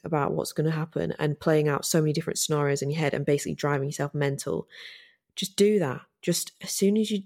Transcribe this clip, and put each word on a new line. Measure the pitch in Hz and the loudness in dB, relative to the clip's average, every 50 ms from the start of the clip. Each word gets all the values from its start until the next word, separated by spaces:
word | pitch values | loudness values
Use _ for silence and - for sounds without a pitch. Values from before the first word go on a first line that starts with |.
| - | -8
about | - 165 151 139 - - | -4 -2 0 0 0 0
what's | - - - - | -2 -4 -4 -2
gonna | - 151 156 | -2 0 0
happen | 160 156 160 165 - - 85 - - - | 0 -2 -4 -4 -4 -4 -2 -2 -2 -2
and | 151 151 147 - | 0 -2 -2 0
playing | - 170 160 156 151 151 | 2 4 4 4 4 2
out | 143 - - | 0 0 0
so | - - 165 | 2 2 2
many | 156 151 147 | 4 2 0
different | 165 160 - - - | 0 -2 -4 -2 -2
scenarios | - - 156 147 147 143 143 143 | -2 0 0 2 2 2 0 0
in | 139 139 | -2 -2
your | 147 160 | -2 0
head | 160 139 - | 0 0 0
and | - 143 | 0 0
basically | - 147 143 - 147 156 | 2 0 0 0 -4 -6
driving | - - 147 143 139 135 143 | -4 -2 -2 0 0 -2 -4
yourself | 147 - 147 147 - | -4 -4 -4 -4 -2
mental, | 147 143 139 139 143 - - - - - _ - - - - - - - _ _ _ _ _ - | -2 0 0 -2 -2 -4 -4 -4 -4 -6 _ -16 -20 -20 -20 -20 -20 -20 _ _ _ _ _ -10
just | - - - - | -8 -8 -4 2
do | - 202 208 214 208 | 4 4 6 6 4
that. | 170 135 123 - - _ _ _ | 2 0 -2 -6 -10 _ _ _
Just | - - 170 - - - - - | -2 -2 -2 -2 -2 -8 -12 -16
as | - 180 | -10 -8
soon | - - 196 196 202 | -2 2 2 4 4
as | 220 214 214 | 4 2 0
you, | 220 196 196 | -2 -4 -4